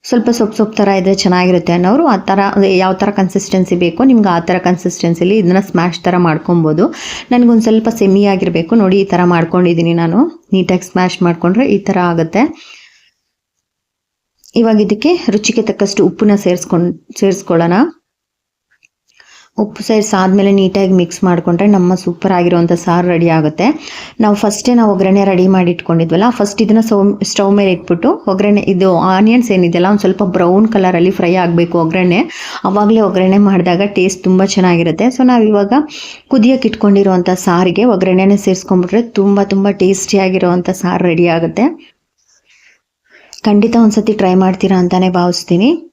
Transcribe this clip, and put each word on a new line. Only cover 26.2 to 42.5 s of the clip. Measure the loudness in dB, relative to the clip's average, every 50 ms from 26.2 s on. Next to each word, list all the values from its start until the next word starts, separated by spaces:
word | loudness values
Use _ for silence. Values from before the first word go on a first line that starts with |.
| 0 0
ಫಸ್ಟ್ | 0 -2 -4 -4 -2 -2
ಇದನ್ನ | 0 2 2 2
ಸ್ಟವ್, | 2 2 0 2 2 0 0 -2 -6
ಸ್ಟವ್ | -4 -2 -2 0 2 2
ಮೇಲೆ | 2 2 0
ಇಟ್ಬಿಟ್ಟು | -2 -2 -2 -4 -4 0 0 -2 -2 -2 -4 -4
ಒಗ್ಗರಣೆ, | -2 0 0 0 0 0
ಇದು | 0 -2 0 2 2 2 2 2
ಆನಿಯನ್ಸ್ | 2 0 2 2 2 2 2 2 0 0
ಏನಿದೆಯಲ್ಲ | 0 0 0 0 0 0 0 0
ಒಂದ್ | 0 0
ಸ್ವಲ್ಪ | 0 -2 -2 0
ಬ್ರೌನ್ | -4 -2 0 0 0 2 2 2 2 2
ಕಲರ್ | 0 0 0 0 0
ಅಲ್ಲಿ | 2 0 0
ಫ್ರೈ | 0 0 -2 0 0
ಆಗ್ಬೇಕು | 0 0 0 0 0 0 0 0 -2
ಒಗ್ಗರಣೆ. | -2 0 0 0 0 0 0 0 -2 -4 -8 -16 -16 -14 -14 -6 -6
ಅವಾಗ್ಲೇ | -2 0 0 2 2 2 2
ಒಗ್ಗರಣೆ | 2 0 0 0 0 2 2 4
ಮಾಡಿದಾಗ | 2 4 2 2 0 0 0 0 -2
ಟೇಸ್ಟ್ | -2 0 -2 -2 -2 -2 -4 -2
ತುಂಬಾ | 0 2 2 0
ಚೆನ್ನಾಗಿರುತ್ತೆ. | 0 0 0 2 2 2 2 0 -2 -2 0 -2
So | -2 0 2 2
ನಾವ್ | 2 4 2 2
ಇವಾಗ | 2 2 0 0 2 0 0 0 -4 -10 -18 -18 -18 -20 -20 _ _
ಕುದಿಯಕ್ಕೆ | 0 2 4 2 2 2 0 -2
ಇಟ್ಕೊಂಡಿರುವಂತ | -2 0 2 2 4 4 2 2 2 0 0 0
ಸಾರಿಗೆ | -2 -2 0 0 0 2 0 0 0 0 0
ಒಗ್ಗರಣೆನ | 0 2 0 0 0 2 2 2 2 2
ಸೇರಿಸ್ಕೊಂಡ್ಬಿಟ್ರೆ | 2 0 -2 -2 -2 -2 -2 0 0 0 0 -2 -2
ತುಂಬಾ | -2 -2 -2 0 0 2 2 0 0
ತುಂಬಾ | 0 -2 0 0 -2
ಟೇಸ್ಟಿ | 0 0 0 0 0 -2 -2 -2 -2 0
ಆಗಿರುವಂತ | 0 0 0 0 0 0 0 -2 -2 -4
ಸಾರು | -6 -4 -4 -4 -2 -2 0
ರೆಡಿ | 0 0 0 0
ಆಗುತ್ತೆ. | 0 0 -2 -2 -4 -2 -2 -2 -2 -4 -6 -20 -20 _ _ _ _ _ _ _ _ _ _ _ _